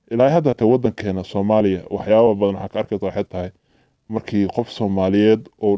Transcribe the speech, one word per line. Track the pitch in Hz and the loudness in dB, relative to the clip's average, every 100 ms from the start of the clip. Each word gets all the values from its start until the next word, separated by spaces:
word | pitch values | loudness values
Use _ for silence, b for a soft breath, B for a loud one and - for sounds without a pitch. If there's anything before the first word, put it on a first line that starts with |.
| - | -6
Ilaa | 117 135 | 0 2
hadda | 165 147 | 2 0
ta | 120 110 | 2 2
waddankeena | 127 120 - 104 95 | 2 0 -4 -6 -6
Soomaaliya, | 90 101 101 107 101 92 - | -6 -4 0 2 2 0 -4
waxyaabo | 98 87 107 117 | -6 2 4 4
badan | 101 101 95 | 2 0 -2
waxaa | 98 | -6
ka | 110 | -6
arkaysa | - 101 95 | -6 -6 -6
waxay | 98 | -6
tahay | 101 92 90 - _ _ _ _ - | -6 -8 -10 -12 _ _ _ _ -10
markii | 110 - 104 98 | -8 -4 -2 -2
qof | - 120 | -2 -6
Soomaaliyeed | - 104 98 95 101 107 110 - _ | -4 -4 0 0 4 4 2 -2 _
uu | 107 | -2